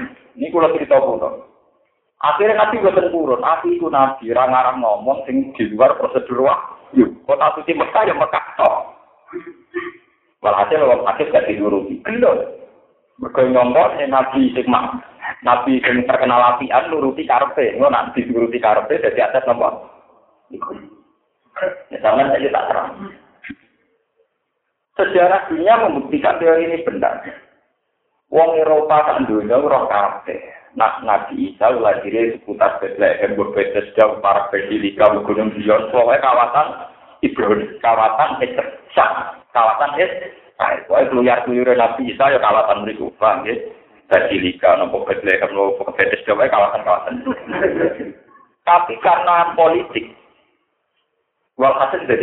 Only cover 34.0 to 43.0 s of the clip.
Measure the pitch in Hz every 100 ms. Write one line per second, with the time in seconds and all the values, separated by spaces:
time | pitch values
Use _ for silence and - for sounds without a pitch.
34 | 107 110 101 98 101 98 98 107 101 98
35 | 107 104 101 104 107 104 104 104 110 123
36 | 117 139 135 123 117 131 151 - - -
37 | - - - - 104 107 107 - 117 113
38 | 110 - 151 131 123 123 - - - -
39 | - - - - _ 123 113 104 147 147
40 | 185 - - - _ _ - - - 101
41 | 127 127 123 120 127 123 127 123 113 -
42 | 123 107 135 135 107 107 107 101 104 -